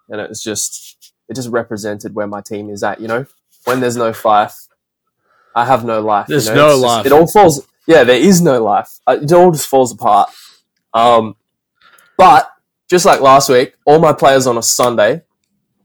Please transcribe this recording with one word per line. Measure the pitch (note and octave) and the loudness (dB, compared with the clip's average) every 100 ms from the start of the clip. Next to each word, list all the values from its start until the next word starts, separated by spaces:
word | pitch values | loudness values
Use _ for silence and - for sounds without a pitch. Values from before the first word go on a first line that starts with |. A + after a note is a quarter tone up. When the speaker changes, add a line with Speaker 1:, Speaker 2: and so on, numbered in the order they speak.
| _ | _
Speaker 1:
and | G#2+ | -14
it | G2 | -14
was | G#2+ | -14
just, | A2+ G2+ - - - _ _ _ - | -12 -10 -10 -14 -20 _ _ _ -16
it | |
just | A#2 A#2+ | -14 -8
represented | A#2+ A2+ A2 G#2+ G#2 G#2 | -8 -8 -10 -10 -12 -12
where | G#2 G#2 | -12 -10
my | G#2 | -12
team | - G#2 G#2 | -14 -14 -14
is | G2+ | -10
at, | G#2+ G2 | -10 -10
you | A2+ | -8
know? | A#2 C#3+ _ _ _ | -8 -10 _ _ _
When | - C3 | -6 -4
there's | B2 A#2+ | -4 -4
no | A2+ | -6
Fife, | A2 A2+ G#2 G#2+ - _ _ _ _ _ _ _ _ _ A#2 | -4 0 0 -2 -8 _ _ _ _ _ _ _ _ _ -6
I | |
have | A#2+ B2+ | -2 -2
no | A#2 A2 | -2 -6
life, | G#2+ G#2 G#2 | -2 -4 -2
you | |
Speaker 2:
There's | D3 G#2+ | -4 -2
Speaker 1:
know? | |
Speaker 2:
no | A#2+ D3+ | 2 2
Speaker 1:
It's | |
just, | C#3 | 2
Speaker 2:
life. | B2 A#2 C3+ | 0 -2 2
Speaker 1:
it | |
all | D3 E3 | 2 4
falls, | G#3+ F#3+ C#3 - _ - | 4 2 2 -8 _ 2
yeah, | D#3+ | 4
there | B2 B2+ | 4 4
is | E3+ F3+ | 2 2
no | E3+ B2+ | 2 0
life. | A2 G2 - - | 0 -2 -6 -6
Uh, | - C3 | -4 -2
it | C#3+ | 2
all | F3 F3+ | 4 4
just | D#3 - | 0 -2
falls | C3+ B2+ | 0 0
apart. | G#2 A#2 G#2 F#2+ - - _ _ _ _ | -2 -2 0 0 -6 -20 _ _ _ _
Um, | A2+ A#2+ A#2 A2 - _ _ _ _ _ _ _ - | 0 2 2 0 -10 _ _ _ _ _ _ _ 2
but | F#3 D#3 - _ _ _ - | 4 4 0 _ _ _ -4
just | F3 | 0
like | F3+ C#3 | 2 2
last | C3+ C3+ C#3 | 4 4 4
week, | B2+ C#3+ _ | 0 0 _
all | - D3+ | 2 2
my | D#3+ | 2
players | C#3+ D3+ C3+ B2+ | 2 2 2 0
on | A#2 | -4
a | |
Sunday | A2+ - B2 A#2 G#2 D#3+ - _ _ _ _ _ | -4 -2 -2 0 0 -2 -10 _ _ _ _ _